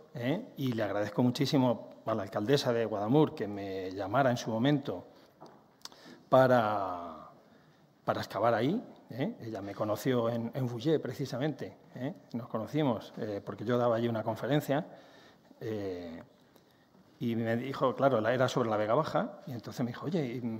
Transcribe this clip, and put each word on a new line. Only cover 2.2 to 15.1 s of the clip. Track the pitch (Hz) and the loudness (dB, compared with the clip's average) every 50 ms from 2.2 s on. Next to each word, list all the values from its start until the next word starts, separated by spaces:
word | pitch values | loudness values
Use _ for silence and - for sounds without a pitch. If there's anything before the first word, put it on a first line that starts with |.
alcaldesa | 95 98 - 110 104 107 143 139 139 127 | -2 -2 -2 0 2 4 4 4 4 4
de | 120 117 113 | 2 2 2
Guadamur | 107 107 98 104 107 131 156 151 - - | 0 0 -2 2 4 6 6 6 4 2
que | - 110 101 | -2 -6 -4
me | 101 98 101 98 95 95 92 92 | -6 -6 -6 -6 -6 -6 -6 -6
llamara | 92 98 98 95 104 127 143 127 | -6 -6 -4 0 2 4 4 4
en | 120 | 2
su | 120 - 123 | 0 -2 -2
momento | 113 110 120 143 147 139 - - 98 85 - - - - - - _ - - - - - - _ _ _ - - - - - - - - - - | 0 2 4 4 4 2 0 -2 -6 -8 -8 -14 -20 -20 -20 -20 _ -20 -20 -20 -20 -20 -20 _ _ _ -20 -20 -20 -20 -20 -20 -20 -18 -2 4
para, | - 131 131 127 127 120 110 107 107 101 98 92 90 87 85 85 - - - - - - - - - - _ - _ _ _ _ _ _ - | 6 8 8 8 6 6 4 2 0 0 -2 -4 -6 -6 -8 -10 -12 -14 -16 -18 -20 -20 -20 -20 -20 -20 _ -20 _ _ _ _ _ _ -2
para | - 107 104 | -2 -2 -2
excavar | 104 - - 104 107 120 117 | -2 -6 -2 2 2 4 4
ahí, | 104 120 139 190 254 - - - - - - | 4 4 2 0 0 -4 -8 -16 -20 -18 -10
¿eh? | - 117 143 214 240 - | -6 -4 -4 -4 -4 -6
Ella | - 113 110 - | -10 -10 -8 -8
me | 95 101 101 | -8 -8 -6
conoció | - 113 104 104 107 - 139 127 123 113 117 | -4 -2 -2 -2 0 0 2 2 2 2 2
en, | 120 117 113 113 - | 0 -2 -4 -4 -4
en | 139 131 | -4 -4
Boullé, | 120 123 117 113 160 160 139 | -4 -4 -2 0 2 2 2
precisamente, | - 123 127 - 143 127 139 120 143 156 139 - - 92 - - - - - | 0 -2 -6 -6 -6 -6 -4 -2 -2 -2 -2 -4 -8 -12 -12 -16 -20 -16 -10
¿eh? | - 123 143 - - - - | -8 -6 -6 -8 -8 -12 -10
Nos | - 117 117 - | -10 -10 -8 -6
conocimos, | - 113 107 110 - 151 156 135 113 95 - - - - | -6 -6 -4 -2 0 0 2 2 0 -2 -4 -10 -10 -8
eh, | 120 107 104 101 - | -6 -6 -6 -6 -8
porque | - 101 98 101 | -8 -10 -6 -2
yo | 113 123 | 0 2
daba | 123 120 120 113 | 2 4 4 2
allí | 113 117 117 | 2 2 0
una | 117 110 | 0 -2
conferencia, | 107 117 110 - - 110 143 151 147 - 131 147 185 - - - - - | -2 -4 -4 -2 -2 0 0 0 2 0 0 0 -2 -4 -10 -20 -20 -20